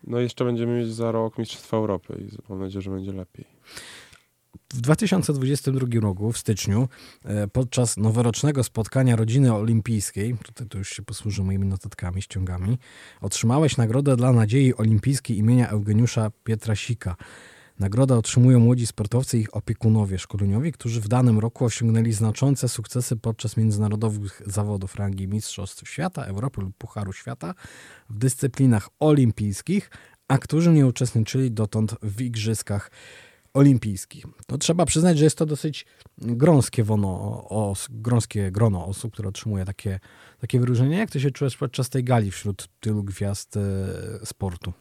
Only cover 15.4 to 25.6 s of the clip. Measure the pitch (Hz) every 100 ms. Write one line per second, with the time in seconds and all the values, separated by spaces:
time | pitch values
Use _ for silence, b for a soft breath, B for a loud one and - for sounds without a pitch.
15.4 | 107 123 120 107 104 107 120 - 107 -
16.4 | - 110 - 107 - 117 - 87 B B
17.4 | B B B _ 98 104 135 123 107 -
18.4 | 123 127 117 123 113 - 104 120 131 120
19.4 | 107 113 - 113 113 110 101 95 - 101
20.4 | 98 101 160 135 120 117 104 127 127 110
21.4 | 113 - 123 - 117 113 117 107 110 107
22.4 | 135 139 123 - 110 123 123 113 113 110
23.4 | 113 - 110 101 107 107 113 104 101 -
24.4 | - 98 104 101 95 - 101 95 95 104
25.4 | - -